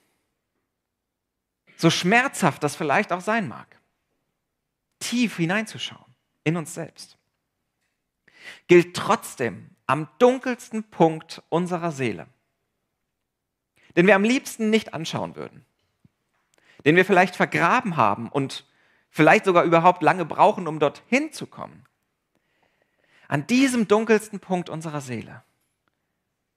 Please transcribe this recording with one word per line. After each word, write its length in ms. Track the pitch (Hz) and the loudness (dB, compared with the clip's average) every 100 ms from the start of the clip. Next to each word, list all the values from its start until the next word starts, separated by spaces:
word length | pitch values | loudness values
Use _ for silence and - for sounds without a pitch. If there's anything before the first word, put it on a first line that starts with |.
| _ _ _ _ _ _ _ _ _ _ _ _ _ _ _ _ _ - | _ _ _ _ _ _ _ _ _ _ _ _ _ _ _ _ _ -2
so 120 | 165 | 0
schmerzhaft 760 | - 175 233 269 - 160 - | 2 2 2 0 0 -2 0
das 100 | 147 | -4
vielleicht 380 | - 156 156 208 | -4 -2 0 -2
auch 80 | 180 | -4
sein 260 | 196 226 151 | -4 -4 -6
mag, 340 | 69 - _ _ _ _ _ _ _ _ _ _ _ _ - | -10 -20 _ _ _ _ _ _ _ _ _ _ _ _ -14
tief 380 | - 240 220 - | -6 -2 -2 -2
hineinzuschauen 760 | 165 202 220 113 - - _ _ _ _ | -2 -2 -6 -10 -14 -16 _ _ _ _
in 140 | 151 170 | -6 -6
uns 180 | 147 | -6
selbst, 420 | 160 156 - - _ _ _ _ _ _ _ _ _ _ _ _ _ - - - | -12 -16 -18 -20 _ _ _ _ _ _ _ _ _ _ _ _ _ -20 -4 6
gilt 300 | 175 175 - | 6 6 -2
trotzdem 760 | - 214 - - 113 101 - _ - | -2 -2 -4 -6 -6 -8 -18 _ -4
am 220 | 139 156 - | -2 -4 2
dunkelsten 640 | 247 262 262 233 - 220 | 2 2 -4 -8 -8 -12
Punkt 600 | - - 160 160 - - - | -6 0 0 0 -14 -20 -6
unserer 440 | 160 175 175 170 | -4 -4 -6 -6
Seele, 340 | 135 123 87 64 _ _ _ _ _ _ _ _ _ _ _ _ _ _ _ _ 165 | -4 -6 -6 -14 _ _ _ _ _ _ _ _ _ _ _ _ _ _ _ _ 2
den 120 | 185 | 6
wir 80 | 196 | 6
am 80 | |
liebsten 440 | 220 269 - - 220 | 4 0 -4 -6 0
nicht 260 | 220 - | 0 -2
anschauen 420 | 151 160 113 85 76 | -12 -8 -8 -8 -10
würden, 280 | 62 - _ _ _ _ _ _ _ _ _ _ _ _ | -16 -18 _ _ _ _ _ _ _ _ _ _ _ _
den 120 | 143 175 | 2 4
wir 80 | |
vielleicht 320 | 185 180 185 - | 4 4 4 0
vergraben 600 | 175 151 170 240 240 156 | -2 0 0 0 -2 0
haben 320 | 107 113 113 | 0 -2 -6
und 380 | - 135 - - _ _ _ _ - | -4 -4 -8 -18 _ _ _ _ 2
vielleicht 300 | 156 208 196 | 4 4 4
sogar 180 | 170 | 2
überhaupt 380 | 160 165 180 180 | 4 4 4 2
lange 240 | 151 180 160 | 2 0 -2
brauchen, 420 | - 180 202 165 | 2 2 2 -6
um 100 | 156 | -2
dorthin 540 | 143 - - 254 311 | -2 -4 -4 -2 -2
zu 140 | - - | -10 -16
kommen. 400 | - 52 - _ _ _ _ _ _ _ _ _ _ _ _ _ _ - | -16 -18 -18 _ _ _ _ _ _ _ _ _ _ _ _ _ _ -6
An 180 | 139 139 | -4 0
diesem 420 | 254 269 247 190 | 2 2 0 2
dunkelsten 520 | 208 226 214 214 196 | 2 4 0 0 -12
Punkt 280 | - 180 170 | -6 -6 -6
unserer 320 | 160 160 147 | -10 -10 -10
Seele, 420 | 131 113 - 120 _ _ _ _ _ _ _ _ _ _ _ | -8 -10 -12 -18 _ _ _ _ _ _ _ _ _ _ _